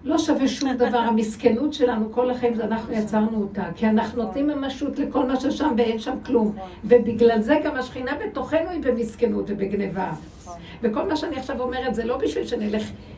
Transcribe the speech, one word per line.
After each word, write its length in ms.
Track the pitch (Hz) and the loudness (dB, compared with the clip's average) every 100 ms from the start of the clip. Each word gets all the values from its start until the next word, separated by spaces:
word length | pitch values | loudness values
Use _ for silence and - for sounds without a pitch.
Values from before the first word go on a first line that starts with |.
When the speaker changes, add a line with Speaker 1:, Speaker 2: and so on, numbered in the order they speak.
Speaker 1:
לא 140 | 269 320 | 0 0
שווה 300 | 311 247 262 | 2 2 2
שום 240 | - 269 | 0 -2
דבר, 240 | 233 233 240 | 2 2 4
המסכנות 720 | 226 220 214 - 240 220 294 | 4 2 0 2 4 4 0
שלנו 380 | - 240 220 214 | 2 2 2 0
כל 180 | - 254 | 0 0
החיים 240 | 247 240 | 2 0
זה 100 | 220 | 0
אנחנו 280 | 214 220 - | -2 -4 -2
יצרנו 480 | 226 208 214 220 226 | -4 0 2 2 0
אותה, 220 | 202 - 170 165 | -4 -4 -6 0
כי 100 | 220 | 2
אנחנו 360 | 214 - 247 | 4 2 -2
נותנים 240 | 220 277 294 | -4 0 0
ממשות 520 | 285 277 - 285 - | 0 -4 -4 -6 -2
לכל 280 | 285 285 254 | -2 0 0
מה 140 | 269 | 2
ששם 340 | 277 - 311 226 | 0 0 0 2
ואין 200 | 226 226 | 2 0
שם 180 | - - - | -4 -6 0
כלום. 260 | 233 214 208 | 2 2 -2
Speaker 2:
נכון. 120 | 190 - | -10 -10
Speaker 1:
ובגלל 560 | 214 240 220 214 233 220 | 6 6 6 4 6 6
זה 180 | 214 302 | 4 2
גם 120 | 302 277 | 2 -4
השכינה 360 | 247 254 247 233 220 | -6 -6 -6 -4 -6
בתוכנו 440 | 277 - 311 349 | -6 -2 0 0
היא 100 | 349 | -2
במסכנות 600 | 262 226 214 - 233 208 196 | 0 0 -2 0 0 0 -2
ובגניבה. 640 | 202 196 208 190 190 175 156 - - | -2 -2 -2 -2 -2 -4 -6 -12 -18
Speaker 2:
נכון. 160 | - 170 - - | -16 -16 -16 -2
Speaker 1:
וכל 260 | 226 233 359 | -2 0 0
מה 80 | 311 | -2
שאני 200 | 320 269 | -2 -6
עכשיו 240 | - 247 | -6 -4
אומרת 340 | 247 247 254 | -4 -2 -2
זה 100 | 214 | -2
לא 120 | 226 269 | -2 -2
בשביל 300 | - - 226 | -2 -2 -4
שנלך 440 | 233 208 214 208 - - | -2 -2 -2 -4 -10 -16